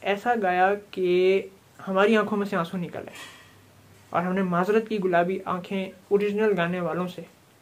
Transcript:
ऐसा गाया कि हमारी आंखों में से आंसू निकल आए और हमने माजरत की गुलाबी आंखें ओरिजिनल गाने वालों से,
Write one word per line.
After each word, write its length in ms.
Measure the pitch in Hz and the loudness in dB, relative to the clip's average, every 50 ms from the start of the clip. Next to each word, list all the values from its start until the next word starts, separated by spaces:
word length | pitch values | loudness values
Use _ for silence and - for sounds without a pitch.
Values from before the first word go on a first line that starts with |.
| - | -4
ऐसा 300 | 190 202 202 - 240 240 | -2 -2 -2 0 0 0
गाया 400 | 226 196 180 180 180 185 190 208 | 2 2 2 4 4 4 4 4
कि 760 | 202 202 - - 190 185 180 180 180 185 185 190 190 190 - - - _ _ _ - | 0 -4 -10 -6 -2 0 2 4 4 4 4 4 2 0 -4 -14 -20 _ _ _ -14
हमारी 340 | - - 190 190 202 214 226 | -8 -2 2 2 4 6 4
आंखों 220 | 214 208 214 214 | 4 2 2 -2
में 100 | 202 202 | -2 -2
से 100 | 196 202 | -2 -2
आंसू 220 | 185 165 165 - 185 | -2 -2 -2 -4 -8
निकल 220 | 170 - - - | -8 -8 -8 -10
आए 120 | - - - - - - - - - - - - - _ _ - - - - - - - - | -12 -12 -14 -16 -18 -18 -20 -20 -20 -20 -20 -20 -20 _ _ -20 -20 -20 -20 -20 -14 -4 -4
और 100 | 165 175 | -2 -2
हमने 200 | 180 180 196 196 | 0 -2 -2 -2
माजरत 460 | 180 175 175 185 202 208 226 220 - | 0 0 0 0 2 2 2 2 0
की 100 | 220 214 | -4 -2
गुलाबी 440 | 180 185 175 170 175 175 190 190 - | 0 2 2 2 2 2 -2 -6 -4
आंखें 420 | - 180 180 175 - 202 190 190 190 - - - - 202 | -6 -6 -6 -6 -6 -6 -6 -6 -6 -10 -14 -6 0 0
ओरिजिनल 400 | 202 208 208 202 208 220 214 202 | 0 2 0 0 0 2 2 2
गाने 280 | 175 170 170 180 180 | 2 0 -2 -2 -2
वालों 260 | 175 160 156 170 180 | -4 -4 -2 -4 -4
से, 200 | 175 175 - 170 - _ _ _ _ _ _ | -6 -8 -12 -16 -18 _ _ _ _ _ _